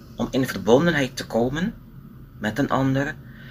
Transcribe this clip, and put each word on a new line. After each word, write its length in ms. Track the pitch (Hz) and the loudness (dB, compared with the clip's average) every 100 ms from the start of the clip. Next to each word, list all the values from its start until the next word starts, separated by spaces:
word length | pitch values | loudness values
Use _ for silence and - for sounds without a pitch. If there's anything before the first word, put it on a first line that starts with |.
| - - | -16 -6
om 120 | 120 | -2
in 160 | 127 127 | 0 0
verbondenheid 680 | 98 95 123 175 151 127 - | 0 6 6 6 2 0 -4
te 100 | - | -2
komen 480 | 113 123 147 202 - - - - - - - | 0 0 0 -2 -4 -16 -18 -18 -18 -18 -6
met 200 | 107 107 | -4 0
een 120 | 139 | 0
ander, 440 | 127 135 135 143 - - - - | 2 2 2 -2 -6 -14 -18 -18